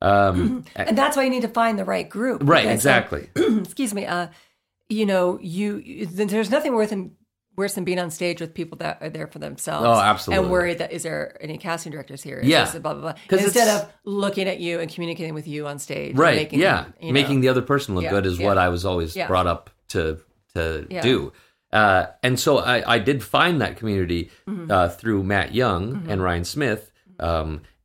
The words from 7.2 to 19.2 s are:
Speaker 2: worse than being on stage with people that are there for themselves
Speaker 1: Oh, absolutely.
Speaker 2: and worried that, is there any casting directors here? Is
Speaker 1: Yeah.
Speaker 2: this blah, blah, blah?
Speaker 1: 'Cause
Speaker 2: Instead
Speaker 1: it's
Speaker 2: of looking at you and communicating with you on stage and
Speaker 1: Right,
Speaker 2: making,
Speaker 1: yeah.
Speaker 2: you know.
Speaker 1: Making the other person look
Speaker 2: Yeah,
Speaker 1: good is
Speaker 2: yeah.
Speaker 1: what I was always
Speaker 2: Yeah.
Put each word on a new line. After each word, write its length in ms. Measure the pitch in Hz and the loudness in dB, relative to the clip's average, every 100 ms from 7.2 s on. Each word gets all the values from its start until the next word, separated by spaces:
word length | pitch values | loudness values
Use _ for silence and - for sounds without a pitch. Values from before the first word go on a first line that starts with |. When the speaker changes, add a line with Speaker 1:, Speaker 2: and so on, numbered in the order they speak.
| _ _ _ - | _ _ _ -6
Speaker 2:
worse 160 | 196 196 | -4 -4
than 80 | |
being 160 | 180 180 | -2 -2
on 100 | 170 | -4
stage 300 | 165 175 165 | -4 -4 -4
with 120 | 165 165 | -8 -8
people 220 | 160 - | -10 -8
that 180 | 156 151 | -8 -8
are 80 | 156 | -10
there 180 | 156 160 | -10 -12
for 100 | 156 | -12
themselves 460 | 151 139 156 147 117 | -14 -10 -6 0 4
Speaker 1:
Oh, 160 | 113 | 6
absolutely. 420 | 101 104 - 190 | 4 2 0 0
Speaker 2:
and 80 | 185 | 2
worried 260 | 180 175 170 | 0 0 -4
that, 120 | - 165 | -6 -8
is 60 | |
there 340 | 165 156 147 - | -8 -6 -8 -12
any 160 | 156 156 | -14 -10
casting 340 | 175 165 165 | -8 -8 -8
directors 320 | 147 131 139 | -14 -14 -16
here? 160 | 143 131 | -12 0
Is 80 | 123 | 4
Speaker 1:
Yeah. 160 | 156 | 4
Speaker 2:
this 180 | 101 165 | 2 -2
blah, 120 | 156 | -8
blah, 80 | 147 | -6
blah? 120 | 160 - - | -8 -10 0
Speaker 1:
'Cause 160 | 190 | 2
Speaker 2:
Instead 240 | 202 240 220 | 4 4 4
Speaker 1:
it's 160 | - | 2
Speaker 2:
of 60 | - _ 208 | -4 _ -8
looking 420 | 202 202 196 190 | -2 -2 -2 -4
at 120 | - 170 | -4 -4
you 140 | 170 | -4
and 100 | 160 175 | -6 -6
communicating 380 | 170 165 160 156 | -8 -6 -8 -8
with 120 | 151 | -10
you 200 | 147 147 | -10 -8
on 100 | 143 | -10
stage 340 | - 147 143 | -10 -8 -4
and 80 | 131 | 4
Speaker 1:
Right, 180 | 165 139 | 4 4
Speaker 2:
making, 220 | 151 147 | 2 2
Speaker 1:
yeah. 260 | 185 98 69 - | 4 2 -2 -12
Speaker 2:
you 60 | 165 | 0
know. 40 | |
Speaker 1:
Making 280 | 135 139 135 | 2 4 4
the 80 | 127 | 4
other 120 | 127 | 2
person 320 | 127 139 - 92 | 2 0 0 -2
look 100 | 82 | 2
Speaker 2:
Yeah, 60 | 98 | 2
Speaker 1:
good 100 | 92 | 0
is 140 | 87 | 0
Speaker 2:
yeah. 80 | 101 | 2
Speaker 1:
what 100 | 95 | 4
I 120 | 90 | 4
was 160 | 87 92 | 2 0
always 300 | 90 80 | -2 -2
Speaker 2:
Yeah. 120 | 92 | -4